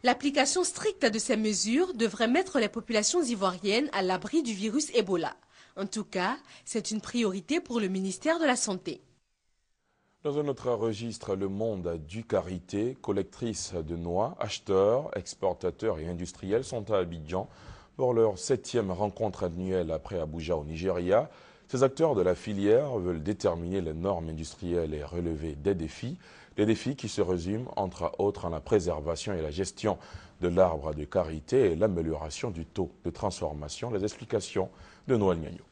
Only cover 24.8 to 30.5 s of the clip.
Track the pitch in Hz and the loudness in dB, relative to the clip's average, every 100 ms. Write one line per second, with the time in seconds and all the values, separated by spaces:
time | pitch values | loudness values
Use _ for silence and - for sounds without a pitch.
24.8 | 80 76 73 85 85 78 80 73 78 95 | 0 -4 -6 -4 -4 -4 -6 -2 0 0
25.8 | 78 - 117 180 - - - - 107 110 | -2 -6 -8 -8 -14 -20 -12 0 2 2
26.8 | 123 - 107 - 90 92 85 107 127 - | 0 -4 -6 -2 0 0 0 -4 -4 -4
27.8 | 95 - 85 - 98 95 87 80 - 107 | -4 -2 -6 0 0 0 -6 -6 2 2
28.8 | 85 78 76 85 - 92 78 76 95 - | 2 -2 -2 -4 -4 -4 -4 -4 -4 -2
29.8 | 110 90 - - - - 87 | -2 -2 -8 -18 -20 -4 0